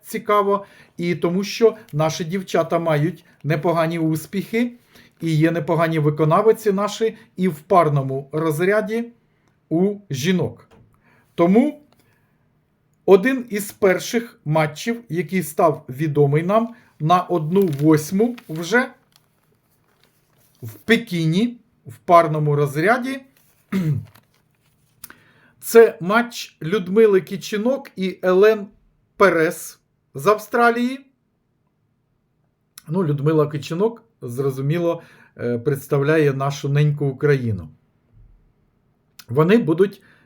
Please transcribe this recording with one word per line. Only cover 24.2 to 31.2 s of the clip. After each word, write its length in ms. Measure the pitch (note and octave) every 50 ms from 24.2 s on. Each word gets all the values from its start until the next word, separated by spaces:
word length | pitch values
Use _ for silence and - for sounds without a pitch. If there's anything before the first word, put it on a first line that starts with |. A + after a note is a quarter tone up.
| _ _ _ _ _ _ _ _ _ _ _ _ _ _ _ _ - - - _ _ _ _ _ _ _ _ _
це 380 | - - - A3+ A3+ G#3 - -
матч 560 | E3 F#3 G#3+ A#3 A#3+ A#3+ - - - - _ -
Людмили 600 | D3+ D#3+ G3 A3 F3 F3+ G3 A3+ A3+ G#3 G3 F#3+
Кичинок 720 | D3 - G3+ - - - G#3+ G3+ G#3+ B3 C#4 C4+ - - -
і 240 | F#3+ F#3+ F3+ F3+ -
Елен 460 | F#3 F#3 F#3 F#3 G#3 A3 A3 G#3 G3 - _ _ _ _ _ _ _ _ _
Перес 600 | - G3+ F3+ E3 D#3 D#3 F3 - - - - - _ _ _ _ _ _ _ -
з 140 | C3+ C#3
Австралії. 760 | G3+ G#3+ G#3 - - B3+ A#3+ A#3 A#3+ A#3 A#3+ A#3+ B3+ C4+ C#4 - _ _ _